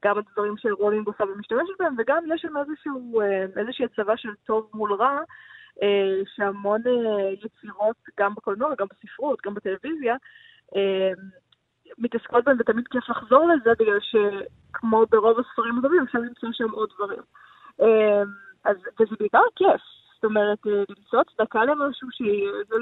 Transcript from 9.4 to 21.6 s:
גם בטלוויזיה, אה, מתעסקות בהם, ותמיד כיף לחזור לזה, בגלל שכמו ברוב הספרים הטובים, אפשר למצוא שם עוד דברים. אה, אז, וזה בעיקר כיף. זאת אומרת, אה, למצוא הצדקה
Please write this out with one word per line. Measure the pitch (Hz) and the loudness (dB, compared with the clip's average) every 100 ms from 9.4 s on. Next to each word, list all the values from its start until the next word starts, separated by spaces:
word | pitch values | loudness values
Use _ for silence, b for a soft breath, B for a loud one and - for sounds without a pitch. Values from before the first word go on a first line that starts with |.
| 196 | -6
גם | |
בטלוויזיה, | 202 208 196 262 320 254 247 B B B B B - | -8 -6 -6 -6 -6 -2 -4 B B B B B -2
אה, | 196 190 190 185 190 - _ _ _ _ _ - | 0 0 -2 -2 -14 -20 _ _ _ _ _ -8
מתעסקות | 233 233 - 240 240 | -6 -6 0 0 2
בהם, | 262 | 2
ותמיד | 226 233 240 | 2 -2 -2
כיף | 254 - | -6 -6
לחזור | 214 220 262 330 | -10 4 4 6
לזה, | 330 226 226 | 4 4 6
בגלל | 220 202 | 6 4
שכמו | - 220 208 202 - _ _ - 226 220 226 | 2 2 2 -2 -10 _ _ -6 2 4 6
ברוב | 220 214 226 | 6 6 2
הספרים | 247 - 226 240 | 0 -4 -2 0
הטובים, | 262 349 | 4 4
אפשר | 262 240 | 2 -2
למצוא | 233 240 233 | -4 -10 -10
שם | 233 226 | -4 -4
עוד | 214 214 - | -2 -6 -4
דברים. | 202 - - B B B B _ | -8 -8 -14 B B B B _
אה, | 214 220 214 208 202 202 - - - | 4 6 4 2 0 -6 -20 -6 -2
אז, | 202 190 - | -2 -4 0
וזה | 220 220 | 0 0
בעיקר | 208 - 466 - | 2 4 4 4
כיף. | 381 - - - _ _ | 2 2 -2 -20 _ _
זאת | 220 | -2
אומרת, | 214 208 208 214 | 2 2 0 -2
אה, | 208 202 | -2 -2
למצוא | 202 _ 233 | -8 _ 0
הצדקה | 320 - 220 220 | 0 0 -2 0